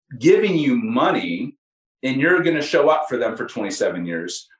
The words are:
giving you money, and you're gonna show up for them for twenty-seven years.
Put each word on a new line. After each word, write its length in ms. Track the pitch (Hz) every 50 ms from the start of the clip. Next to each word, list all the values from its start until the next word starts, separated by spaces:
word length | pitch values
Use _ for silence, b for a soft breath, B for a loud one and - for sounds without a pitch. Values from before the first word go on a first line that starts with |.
| _ - - 110
giving 380 | 127 170 202 214 220 196 175
you 200 | 160 147 135 123
money, 800 | 117 110 110 117 127 160 190 - - 87 87 85 95 - 143 - _ _ _ _ _ _ _ _ _ -
and 180 | 131 131 135
you're 220 | 147 170 185 180 165
gonna 200 | 170 165 147 147
show 260 | - - 151 143 151
up 160 | - - - -
for 80 | 131
them 200 | 120 120 113 113
for 100 | - 113
twenty-seven 580 | - - 120 104 98 92 - 104 92 90 87 87
years. 440 | 85 85 82 85 87 - - - b b b